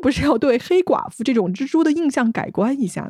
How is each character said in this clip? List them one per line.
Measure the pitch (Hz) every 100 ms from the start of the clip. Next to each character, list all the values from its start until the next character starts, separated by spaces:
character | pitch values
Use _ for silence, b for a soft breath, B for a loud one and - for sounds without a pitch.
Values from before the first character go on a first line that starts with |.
不 | 269
是 | 269
要 | 277 240
对 | 285 240
黑 | - 359
寡 | 370 - -
妇 | -
这 | 233
种 | 233 190
蜘 | 185 269
蛛 | 320
的 | 320
印 | 302 320
象 | 269 226
改 | - -
观 | - 214 277
一 | 196
下 | - -